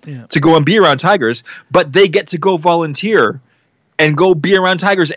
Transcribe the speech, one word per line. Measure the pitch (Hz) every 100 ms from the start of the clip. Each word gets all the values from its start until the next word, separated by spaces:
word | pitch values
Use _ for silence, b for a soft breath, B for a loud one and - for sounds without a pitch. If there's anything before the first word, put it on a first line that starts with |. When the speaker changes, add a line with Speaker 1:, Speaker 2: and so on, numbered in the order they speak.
| -
Speaker 1:
Yeah. | 131 113
Speaker 2:
to | 151
go | 156 160
and |
be | 143 214
around | 175 139
tigers, | 175 202 113 120 - B B
but | 180 156
they | 165 196
get | 190 -
to | 170
go | 185 180
volunteer | 170 170 160 135 202 202 110 - _ _ _ _ _ -
and | 156 147
go | 185
be | 170 160 190
around | 185 185
tigers | 196 196 156